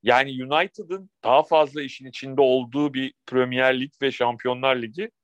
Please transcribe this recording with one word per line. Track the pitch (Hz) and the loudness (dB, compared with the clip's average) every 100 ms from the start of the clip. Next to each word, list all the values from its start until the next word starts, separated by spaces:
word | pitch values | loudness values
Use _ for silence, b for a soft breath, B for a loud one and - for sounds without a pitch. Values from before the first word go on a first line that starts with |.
yani | 107 123 139 131 | 4 4 4 -4
United'ın | 127 147 190 - 175 190 190 _ | -2 0 0 -6 -10 -10 -12 _
daha | 113 131 | 2 4
fazla | 156 160 147 143 | 4 2 2 -2
işin | 139 - 131 | -10 -12 -16
içinde | 120 135 135 | -14 -8 2
olduğu | 135 131 120 131 147 | 2 2 -2 -4 -2
bir | 131 135 _ - | -2 -8 _ -4
Premier | 127 127 127 131 131 | -2 0 2 2 2
Lig | 139 _ | -4 _
ve | 139 | -4
Şampiyonlar | - 120 117 127 127 135 127 | 0 -2 -2 -4 -2 0 0
Ligi | 117 135 220 _ | -4 -10 -12 _